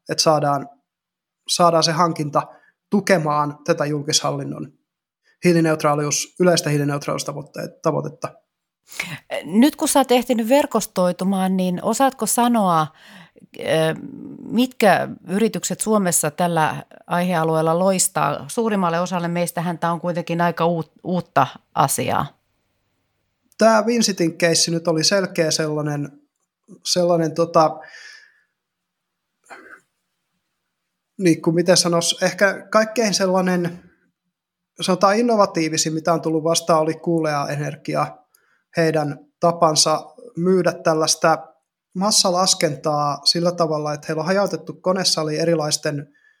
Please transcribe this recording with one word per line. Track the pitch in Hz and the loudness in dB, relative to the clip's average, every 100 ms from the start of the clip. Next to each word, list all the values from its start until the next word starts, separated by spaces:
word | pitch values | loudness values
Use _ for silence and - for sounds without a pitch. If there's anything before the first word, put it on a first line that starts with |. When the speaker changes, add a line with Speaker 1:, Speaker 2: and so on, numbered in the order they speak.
| - | -8
Speaker 1:
että | 156 | 0
saadaan, | - 151 143 143 131 - _ _ _ _ _ _ - | 2 2 2 -2 -6 -16 _ _ _ _ _ _ -6
saadaan | - 175 160 | 2 4 4
se | 156 | 2
hankinta | 160 175 160 151 147 - - _ _ _ | 2 0 0 -2 -2 -4 -10 _ _ _
tukemaan | 208 196 185 151 147 147 143 - | -2 2 2 2 -2 -2 -4 -4
tätä | 160 147 | -2 -2
julkishallinnon | 151 143 139 147 143 135 151 151 _ _ _ _ _ _ _ 180 | -4 -4 -2 -2 -4 -8 -10 -14 _ _ _ _ _ _ _ 2
hiilineutraalius-, | 165 160 156 156 147 147 - - - | 4 2 2 0 0 -2 -4 -6 2
yleistä | 180 160 151 | 4 4 2
hiilineutraaliustavoitetta. | 147 143 143 143 - - 147 143 - - - 165 147 143 - - - _ _ _ _ _ - 175 151 - - | 0 0 -4 -4 -6 -6 -10 -12 -12 -12 -4 -2 -2 -4 -10 -12 -14 _ _ _ _ _ -14 -12 -14 -10 -10
Speaker 2:
Nyt | - 196 277 - | -2 4 4 2
kun | 311 | 0
sä | 285 | 2
oot | 254 | 4
ehtinyt | 247 240 233 220 | 2 2 -2 2
verkostoitumaan, | 277 294 226 - - 180 180 185 196 190 190 | 2 2 -2 -2 0 0 0 -2 0 0 0
niin | 185 180 | 0 -2
osaatko | - 226 269 262 - | -2 0 0 0 -2
sanoa, | - 240 240 190 165 156 - - - - - - - | 0 2 2 4 2 0 -6 -20 -20 -20 -20 -20 -10
ö, | - 160 160 156 - - - - - | -2 0 0 -2 -10 -14 -16 -14 -4
mitkä | 208 254 - 214 160 135 - - | 0 0 2 4 4 0 -8 -6
yritykset | 190 220 180 - 175 | 0 0 -2 -6 -4
Suomessa | - 214 185 170 156 | 0 0 2 0 -2
tällä | - 180 165 156 143 - - - | -2 -2 0 0 -2 -12 -20 -6
aihealueella | 170 180 175 165 160 160 165 | -2 0 0 0 2 2 2
loistaa? | 190 185 - - 147 147 143 | 2 2 -2 0 -2 -2 -6
Suurimmalle | - 226 208 175 165 | -4 -2 0 0 0
osalle | 180 180 170 | -2 -4 -2
meistähän | 170 170 - 165 165 | -2 -4 -4 -6 -4
tää | 170 | -4
on | 170 | -2
kuitenkin | 175 175 170 170 | -4 -6 -4 -2
aika | 175 170 170 | -2 0 0
uut-, | 170 156 _ | -2 -6 _
uutta | - 180 175 - 135 - _ | -6 -4 -2 -2 -2 -4 _
asiaa. | - 143 - 127 101 143 - _ _ _ _ _ _ _ _ _ _ _ - | -2 -2 -2 -2 -2 -4 -10 _ _ _ _ _ _ _ _ _ _ _ 2
Speaker 1:
Tää | 220 220 214 | 4 4 2
Vincitin | 240 214 190 170 165 | 0 0 0 -2 2
keissi | 170 165 - | 2 2 0
nyt | 165 170 | 0 0
oli | 160 | 0
selkeä | 151 202 185 185 160 | 2 0 0 -2 -2
sellainen, | 151 156 151 151 147 143 - _ _ _ _ _ 185 - | 0 -2 -4 -4 -4 -8 -12 _ _ _ _ _ -12 -4
sellainen, | 180 175 170 160 151 | 0 2 2 2 0
tota, | 170 170 156 - - - - - - _ _ _ _ _ _ _ _ _ _ _ _ - - - _ _ _ _ _ _ _ _ _ _ _ _ _ - | 2 4 4 2 -12 -20 -20 -20 -20 _ _ _ _ _ _ _ _ _ _ _ _ -20 -20 -20 _ _ _ _ _ _ _ _ _ _ _ _ _ -2
niin | 180 156 | 0 2
kuin | - 165 | 2 0
miten | 175 175 | 4 2
sanois, | 175 170 165 - | 2 0 0 -2
ehkä | 180 175 196 190 - | -4 2 0 0 0
kaikkein | 214 220 220 220 | 0 2 0 -2
sellainen, | 180 190 185 180 180 175 175 - _ _ _ _ _ _ _ _ - | 0 0 0 0 0 -2 -6 -16 _ _ _ _ _ _ _ _ -6
sanotaan | 180 180 196 208 | -2 4 4 4
innovatiivisin, | 240 220 196 170 156 156 160 | 2 4 2 2 -2 -2 -2
mitä | 160 160 | -2 -2
on | 160 | -2
tullut | 160 160 | -2 -2
vastaan, | 156 160 - 165 | 0 -2 2 2
oli | 160 | 2
Kuulea | 160 - 165 156 147 143 | -2 -2 0 0 -2 -4
Energia, | 147 147 151 - 151 147 - _ _ _ _ _ - | -6 -6 -8 -6 -4 -4 -6 _ _ _ _ _ -2
heidän | 160 151 147 147 - _ | 0 0 -4 -6 -16 _
tapansa | 170 170 165 156 160 156 - - - - | 0 2 2 2 0 -2 -6 -20 -14 -2
myydä | 175 185 170 | 2 2 2
tällaista | 165 175 156 156 - 170 156 - _ _ _ _ | 0 0 0 0 2 2 2 -2 _ _ _ _
massalaskentaa | 185 202 208 202 175 185 - 170 147 156 147 147 143 | -4 0 0 0 0 0 0 -2 -2 -4 -2 -2 -2
sillä | - 170 170 | -2 0 -2
tavalla, | 175 165 151 151 | 0 -2 -2 -4
että | 147 147 | -8 -6
heillä | 156 | -6
on | 156 | -2
hajautettu | 190 190 156 - | 0 0 -4 -10
konesali | 147 180 185 180 - 156 151 | -6 -2 0 0 0 -2 -2
erilaisten | 165 170 151 147 156 147 143 _ _ _ | 0 0 -2 -4 -4 -6 -10 _ _ _